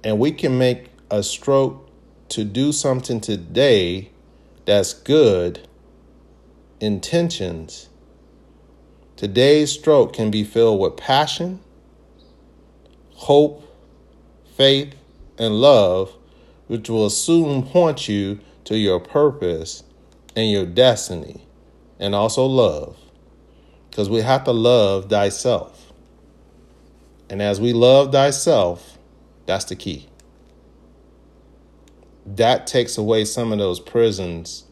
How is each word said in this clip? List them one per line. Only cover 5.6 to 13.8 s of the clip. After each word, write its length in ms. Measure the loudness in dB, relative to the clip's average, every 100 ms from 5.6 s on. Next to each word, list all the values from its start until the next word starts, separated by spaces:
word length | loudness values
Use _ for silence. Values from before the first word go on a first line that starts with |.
| -20 _ _ _ _ _ _ _ _ _ _ _
intentions. 1040 | -6 -6 -2 -2 -2 -4 -8 -10 -14 -20 -20 _ _ _ _ _ _ _ _ _ _ _ _ -10
Today's 560 | -4 2 4 4 2
stroke 420 | -2 2 4 4
can 160 | 0 -2
be 140 | -2
filled 360 | -2 2 2 2
with 180 | 0 -4
passion, 640 | -2 0 0 -4 -8 -10 -18 _ _ _ _ _ _ _ _ _ _ _ _ _ _ _
hope, 480 | 2 4 4 -2 -20 _